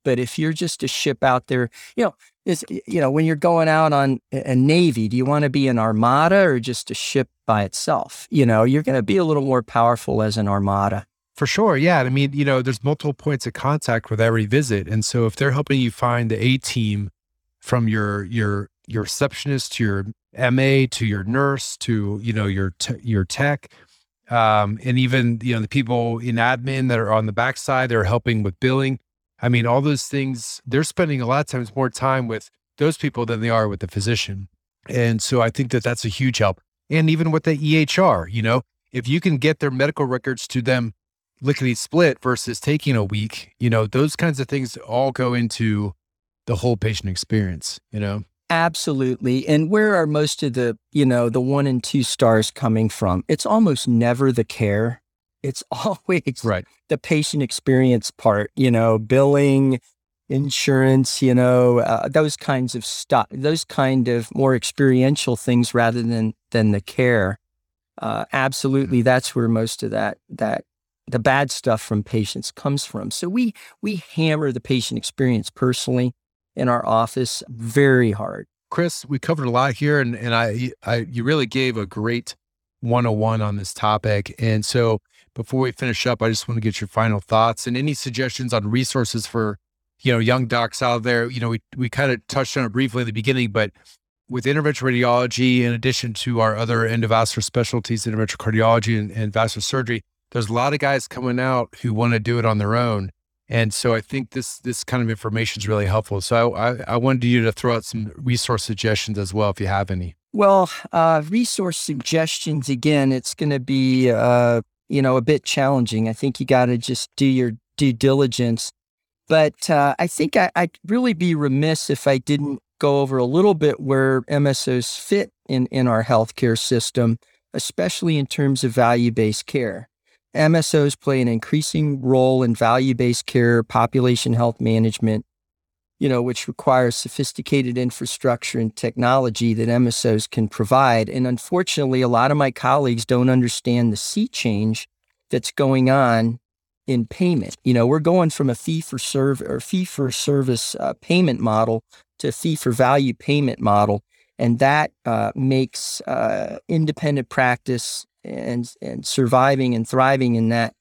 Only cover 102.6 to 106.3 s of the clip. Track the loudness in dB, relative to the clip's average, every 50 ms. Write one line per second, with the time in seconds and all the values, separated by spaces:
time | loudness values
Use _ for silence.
102.6 | 0 0 0 0 0 0 -2 -4 -6 -8 -12 _ _ _ _ _ _ -4 -2 -2
103.6 | -2 -2 -2 -2 0 0 0 -2 -2 -6 -8 -8 -8 -8 -8 -10 -10 -10 -12 -10
104.6 | -8 -8 -8 -8 -6 -4 -2 -2 -2 -2 -4 -4 -6 -4 -4 -2 -4 -4 -6 -6
105.6 | -4 -2 0 0 0 0 0 0 -2 -2 -6 -6 -2 0